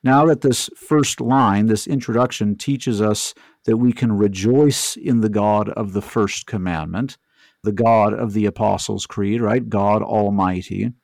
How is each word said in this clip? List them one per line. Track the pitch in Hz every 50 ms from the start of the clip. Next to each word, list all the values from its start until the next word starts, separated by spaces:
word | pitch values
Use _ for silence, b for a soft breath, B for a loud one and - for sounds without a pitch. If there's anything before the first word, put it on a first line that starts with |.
| -
Now | 131 131 139 151
that | 165 151 120
this | - 139 123 - - - -
first | - - - 151 151 139 - - -
line, | 123 113 127 135 131 107 98 101 107
this | 113 110 104 -
introduction, | - 139 139 127 - 113 117 123 120 - - 107 104 104
teaches | 104 - - 139 131 - 135 117 101
us | 107 107 104 104 - - - b b b b b b
that | - 113
we | 113 123 123 120
can | - - 117
rejoice | 107 101 104 104 98 92 98 110 123 139 151 147 135 - - - -
in | - - - 127 117
the | 107 110
God | 104 104 101 104 104 104 107 104
of | - - 110 101 92
the | 101 101
first | - - 117 107 98 - - -
commandment, | - - 104 90 92 87 80 76 80 87 95 127 139 - _ b b b b b b b b -
the | 107
God | 104 98 117 113 113 110 104 104 107
of | - 120 110 98
the | 107 104
Apostles' | 101 95 - 110 104 98 95 - - 104 98 -
Creed, | - - - 101 101 104 117
right? | 120 104 110 131 120 110
God | 104 104 101 101 104 107 107
Almighty. | - - 107 104 101 101 98 95 92 92 90 92 - 98 95 101 120 120 _